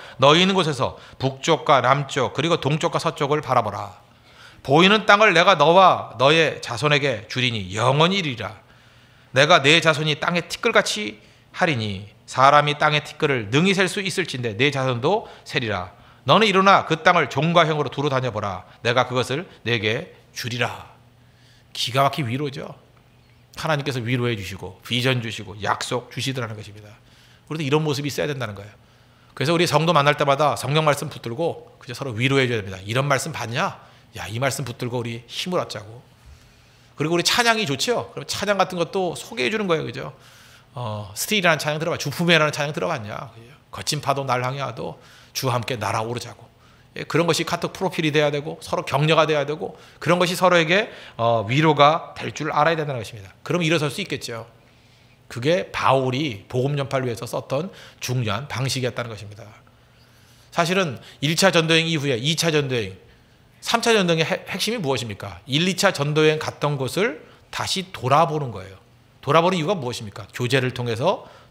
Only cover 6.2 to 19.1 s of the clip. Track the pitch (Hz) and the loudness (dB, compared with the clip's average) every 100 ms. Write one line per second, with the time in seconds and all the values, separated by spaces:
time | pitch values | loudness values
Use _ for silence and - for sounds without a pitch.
6.2 | 135 165 151 - - 117 147 147 139 107 | 4 4 2 -2 -8 -4 0 2 0 -4
7.2 | - 127 123 113 92 104 123 143 165 196 | -6 -2 -2 -2 -6 0 2 4 4 2
8.2 | 151 113 101 107 _ - - - _ _ | -2 -6 -10 -12 _ -20 -20 -20 _ _
9.2 | _ 123 151 170 135 165 156 156 156 143 | _ 2 6 6 6 6 4 2 -2 -2
10.2 | - 175 - - 233 220 196 208 208 - | -2 -2 -4 -4 0 2 0 -4 -8 -12
11.2 | - _ _ - 180 127 107 95 104 - | -20 _ _ -2 0 0 -4 -6 -12 -20
12.2 | - - 135 147 147 147 156 151 - - | -8 4 6 8 4 0 0 0 -4 -4
13.2 | 151 131 101 139 185 185 180 208 190 - | -2 0 0 2 2 2 0 -2 -4 -4
14.2 | 165 127 120 104 139 131 131 120 143 214 | -6 -6 -6 0 0 2 -2 0 0 -2
15.2 | - - - 147 113 98 92 - - - | -4 -18 -8 -4 -2 -4 -6 -14 -20 -10
16.2 | - 175 220 185 196 175 - 160 185 175 | 2 4 6 6 6 6 4 2 4 4
17.2 | 139 139 165 170 160 151 131 - 143 131 | 2 0 2 4 4 0 -4 -2 -2 -2
18.2 | 127 104 101 92 - - 117 120 123 | -2 -4 -6 -8 -12 -6 0 0 2